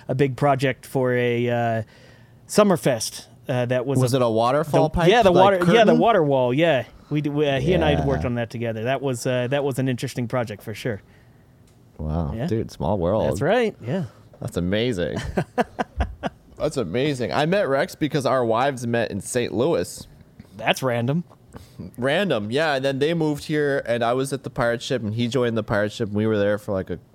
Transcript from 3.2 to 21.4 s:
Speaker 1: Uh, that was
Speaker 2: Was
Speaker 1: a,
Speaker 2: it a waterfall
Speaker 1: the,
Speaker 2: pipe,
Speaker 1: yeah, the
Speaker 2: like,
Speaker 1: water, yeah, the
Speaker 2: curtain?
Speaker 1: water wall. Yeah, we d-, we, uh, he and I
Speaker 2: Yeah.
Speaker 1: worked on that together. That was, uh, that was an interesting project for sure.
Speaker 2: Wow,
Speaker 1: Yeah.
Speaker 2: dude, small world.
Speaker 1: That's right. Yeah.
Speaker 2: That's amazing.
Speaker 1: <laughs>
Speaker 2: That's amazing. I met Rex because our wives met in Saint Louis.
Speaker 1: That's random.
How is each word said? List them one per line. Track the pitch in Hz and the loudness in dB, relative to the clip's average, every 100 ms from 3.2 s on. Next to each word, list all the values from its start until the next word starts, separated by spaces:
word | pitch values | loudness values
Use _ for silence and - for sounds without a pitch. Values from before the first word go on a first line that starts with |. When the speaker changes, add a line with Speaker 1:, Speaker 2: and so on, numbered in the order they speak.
| - - - | -16 -14 -4
Speaker 1:
Uh, | 123 123 | -2 0
that | 127 123 | 0 0
was | 127 | 0
Speaker 2:
Was | 127 | 2
Speaker 1:
a, | 131 | 2
Speaker 2:
it | |
a | 120 | 2
waterfall | 110 117 143 156 160 | 2 2 2 2 2
Speaker 1:
the, | 156 | 2
Speaker 2:
pipe, | 175 170 | 2 4
Speaker 1:
yeah, | 233 | 6
the | 196 | 6
Speaker 2:
like, | 175 | 8
Speaker 1:
water, | 190 190 175 | 6 6 4
yeah, | 226 | 6
the | 214 | 6
Speaker 2:
curtain? | 160 | 6
Speaker 1:
water | 208 214 | 4 4
wall. | 151 135 123 | 4 2 2
Yeah, | 131 165 135 110 - - | 2 2 2 -2 -10 -6
we | 147 | -4
d-, | 147 | -2
we, | 143 147 | 0 0
uh, | 135 | 0
he | 143 | 2
and | 180 | 2
I | 156 | 2
Speaker 2:
Yeah. | 147 147 | 2 2
Speaker 1:
worked | 131 - | 0 -2
on | 120 | -4
that | 117 | -4
together. | 117 117 110 | -6 -6 -4
That | 113 135 | -4 -2
was, | 135 120 139 | -2 -4 -2
uh, | 127 123 | -2 0
that | 143 | -2
was | 139 131 | -2 -2
an | 131 | -2
interesting | 123 131 131 117 | -2 -4 -6 -4
project | 127 107 101 | -4 -4 -8
for | - 104 | -12 -8
sure. | 135 98 - - - - _ _ _ _ _ - | -6 -6 -10 -20 -20 -20 _ _ _ _ _ -10
Speaker 2:
Wow, | 78 80 76 113 | -4 -4 -4 -4
Speaker 1:
Yeah. | 160 | -4
Speaker 2:
dude, | 110 73 | -4 -4
small | - 71 95 | -6 -4 -2
world. | 85 104 76 | 0 0 0
Speaker 1:
That's | 78 | -2
right. | 143 240 220 - | 0 0 0 -4
Yeah. | 110 185 135 - - - | -6 -6 -6 -12 -20 -14
Speaker 2:
That's | 117 - | -8 -4
amazing. | 87 104 123 92 76 57 - - - - - - - | -2 0 0 -2 -4 -4 -6 -4 -4 -4 -4 -6 -8
Speaker 1:
<laughs> | - - - - - - - | -6 -8 -8 -10 -12 -18 -6
Speaker 2:
That's | 147 143 | -4 -2
amazing. | 87 110 147 131 110 | -4 -2 -2 -2 -2
I | 73 156 | 0 0
met | 196 160 | 2 2
Rex | 135 185 - | 0 -2 -4
because | 147 147 120 | -4 -2 0
our | 131 | 0
wives | 117 110 139 127 120 | 2 2 0 -2 -2
met | 117 113 | -2 -2
in | 98 | -4
Saint | - 123 120 | -4 -4 -2
Louis. | 98 147 120 90 - - - - - - 98 | 0 0 0 -2 -8 -18 -20 -20 -20 -20 -6
Speaker 1:
That's | 117 190 | -4 -2
random. | 135 120 117 160 - - | -2 0 0 -2 -6 -14